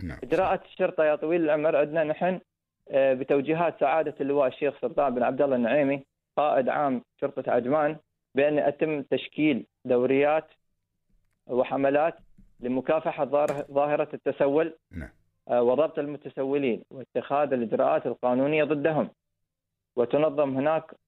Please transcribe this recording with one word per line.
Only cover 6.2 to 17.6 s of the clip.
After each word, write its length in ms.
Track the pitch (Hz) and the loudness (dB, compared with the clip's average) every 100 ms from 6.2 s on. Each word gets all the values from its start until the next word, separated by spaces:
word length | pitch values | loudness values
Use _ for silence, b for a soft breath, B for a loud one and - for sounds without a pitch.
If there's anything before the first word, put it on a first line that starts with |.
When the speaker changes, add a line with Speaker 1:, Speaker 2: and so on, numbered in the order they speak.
| _ - | _ -2
Speaker 2:
قائد 320 | 147 120 120 | 0 2 0
عام 340 | 127 143 123 - _ | 0 -2 -2 -6 _
شرطة 320 | 139 131 127 | -8 -6 -2
عجمان، 440 | 120 120 156 151 156 _ _ _ | 0 0 0 0 -4 _ _ _
بأن 240 | 131 147 147 | 0 2 2
يتم 440 | 143 143 156 151 | 0 0 -2 -2
تشكيل 640 | 131 131 - - 151 120 - _ | -4 -4 -4 -2 0 0 -4 _
دوريات 640 | 127 123 127 135 143 156 - _ _ _ _ _ _ _ _ _ - | -2 0 2 2 2 0 -4 _ _ _ _ _ _ _ _ _ -4
وحملات 680 | 123 127 135 139 143 165 - - - - _ | -2 0 0 2 2 0 -4 -16 -20 -20 _
لمكافحة 640 | 123 127 123 156 165 156 | -6 -2 0 0 -2 -4
ظاهر-، 400 | 131 143 147 143 143 | -2 0 0 -4 -4
ظاهرة 360 | 139 147 147 147 | -2 0 0 -2
التسول، 600 | 131 147 135 139 147 165 - _ | -6 -4 0 2 2 0 -6 _
Speaker 1:
نعم. 180 | 82 65 _ _ _ - | -14 -14 _ _ _ -2
Speaker 2:
آه، 140 | 123 | 2
وضبط 360 | 120 127 151 151 | 4 2 0 -2
المتسولين 840 | 143 139 139 143 135 143 135 104 - | -8 -8 -10 -6 -2 0 0 -2 -8
واتخاذ 640 | 135 120 127 - 139 143 | -18 -8 -8 -2 -2 0
الإجراءات 540 | 131 | 0